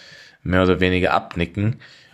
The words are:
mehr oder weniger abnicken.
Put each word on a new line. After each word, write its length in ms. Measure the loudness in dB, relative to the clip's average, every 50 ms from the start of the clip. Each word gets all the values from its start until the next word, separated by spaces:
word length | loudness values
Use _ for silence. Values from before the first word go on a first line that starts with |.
| -20 -20 -20 -20 -20 -20 -20 _
mehr 200 | -4 0 2 2
oder 180 | 4 4 2 2
weniger 320 | 2 0 2 2 2 0
abnicken. 640 | 0 0 -2 -4 -6 -4 -4 -4 -4 -4 -4 -4 -4 -6 -10 -20 -20 -20 -20 _